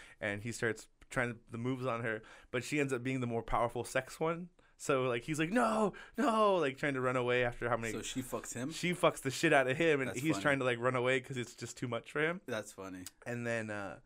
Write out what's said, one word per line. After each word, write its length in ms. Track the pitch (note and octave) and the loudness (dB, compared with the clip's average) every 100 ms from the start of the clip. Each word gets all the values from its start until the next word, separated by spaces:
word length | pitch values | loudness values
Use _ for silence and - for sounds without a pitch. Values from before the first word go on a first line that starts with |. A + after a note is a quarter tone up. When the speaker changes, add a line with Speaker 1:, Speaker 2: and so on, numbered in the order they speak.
| - - | -20 -6
Speaker 1:
and 220 | G#2 G2+ | -4 -4
he 100 | A#2 | -6
starts 360 | A2+ A#2 G#2+ - _ - | -2 0 -2 -8 _ -8
trying 260 | C3+ A#2+ A2+ - | -2 -2 -4 -10
the 60 | A2+ | -6
moves 260 | B2 C3 B2+ | -4 -2 -2
on 160 | A#2 | -2
her, 220 | A#2 A2 - - - | -2 -4 -6 -20 -8
but 140 | B2+ | -6
she 160 | A#2+ D3 | -2 0
ends 120 | C#3 | 0
up 120 | B2+ | 0
being 160 | B2+ C3 | -2 -2
the 60 | A#2+ | -2
more 160 | A#2 | -2
powerful 400 | A2 A#2 A#2 B2 | 0 2 2 0
sex 360 | A2+ C3 B2+ - | -2 -2 -4 -2
one. 300 | D#3+ E3+ F3+ _ _ - | -2 -2 -8 _ _ -6
So, 240 | - C3+ B2+ | 0 2 2
like, 180 | A#2+ | 0
he's 160 | C3+ D3+ | -2 -2
like, 120 | D#3 | 0
"No, 420 | A#3+ A3+ A3 G#3 - - - | 2 2 4 0 0 -8 -2
no," 380 | C4 A3 G#3 F#3+ | 2 4 4 4
like, 200 | C#3+ C3 | 2 0
trying 160 | D3 | -2
to 80 | C3 | 0
run 140 | B2+ B2+ | 2 2
away 280 | B2 B2 | 2 4
after 240 | A#2+ - A#2+ | 2 0 -2
how 100 | A#2 | 0
many 160 | A2+ | -2
Speaker 2:
So 80 | A2 | -6
she 180 | G2+ B2+ | -6 -6
fucks 320 | B2+ A2+ - | -4 -6 -8
him? 180 | A#2 C3 | -6 -6
Speaker 1:
She 220 | D#3+ F3 | -2 -2
fucks 280 | F3 D#3+ - | 2 2 2
the 100 | C3+ | -2
shit 200 | - E3 | 0 6
out 140 | D3 B2+ | 6 6
of 80 | B2+ | 4
him, 260 | E3 C#3+ | 4 4
and 80 | B2+ | 2
Speaker 2:
That's 100 | G2+ | -2
Speaker 1:
he's 140 | D#3 | 0
Speaker 2:
funny. 80 | D3+ | 2
Speaker 1:
trying 160 | D3 C#3 | 2 2
to, 60 | B2+ | 2
like, 140 | A#2+ | 0
run 160 | B2 B2 | 2 2
away 240 | B2 C3 | 2 2
'cause 160 | B2 B2+ | 0 -6
it's 200 | A#2 - | -6 -8
just 220 | A#2+ - | -12 -8
too 100 | B2 | -6
much 240 | A#2 - | -4 -4
for 100 | D3 | -2
him. 200 | D#3 F3+ - | 0 -2 -4
Speaker 2:
That's 260 | A2 G#2+ | -6 -6
funny. 320 | - F#2+ F#2 F#2+ - - | -10 -12 -12 -14 -12 -8
Speaker 1:
And 200 | A#2+ A#2+ | -4 -2
then, 240 | A#2 G#2+ | -2 -2
uh, 280 | G#2 G2 - | -6 -6 -10